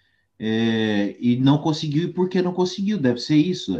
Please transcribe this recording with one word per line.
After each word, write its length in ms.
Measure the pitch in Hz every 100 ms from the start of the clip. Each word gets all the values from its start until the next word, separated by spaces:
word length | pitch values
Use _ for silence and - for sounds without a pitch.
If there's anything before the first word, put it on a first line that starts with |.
| _ _ _ -
É, 800 | 107 110 113 113 110 104 101 -
e 180 | 120 123
não 200 | 135 147
conseguiu, 520 | 165 151 156 143 175
e 40 |
por 160 | 180 180
que 140 | 185
não 100 | 175
conseguiu? 460 | 180 180 - 196 214
Deve 200 | 127 120
ser 160 | - 151
isso, 420 | 175 180 - 90